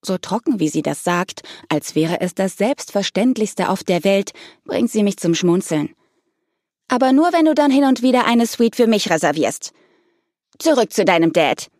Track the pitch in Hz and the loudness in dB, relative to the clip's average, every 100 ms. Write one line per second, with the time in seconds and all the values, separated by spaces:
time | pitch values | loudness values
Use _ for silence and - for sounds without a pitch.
0 | - 185 - 302 - 220 156 156 147 147 | -6 -8 -4 -6 -4 -2 -2 -2 -4 -4
1 | - 175 185 - - - - 151 - 156 | -2 -2 -4 -10 -20 -20 -6 -6 -4 -2
2 | 160 175 180 - 190 - 208 285 - 202 | -2 -2 -4 -2 -4 -2 -2 -2 -4 -6
3 | 196 - 233 233 214 - 180 185 - 175 | -4 -2 0 0 -4 -4 -4 -4 -2 0
4 | 190 196 202 - - _ - - 233 220 | 2 0 -2 -12 -20 _ -8 -4 -2 0
5 | 202 196 175 165 180 175 - 156 143 _ | -2 -2 -2 0 2 0 0 -4 -4 _
6 | _ _ _ _ _ _ _ _ _ 247 | _ _ _ _ _ _ _ _ _ 0
7 | 262 262 339 339 320 302 294 269 277 254 | 2 4 2 2 2 4 2 4 2 2
8 | 254 254 233 233 233 - 233 - 226 214 | 2 2 2 2 0 2 0 2 2 2
9 | - 160 156 151 117 - - _ _ _ | 0 0 0 0 -2 -4 -16 _ _ _
10 | _ _ _ _ _ _ 320 277 220 - | _ _ _ _ _ _ 0 2 0 0
11 | 196 175 165 160 147 - - | 2 4 2 2 0 -2 -8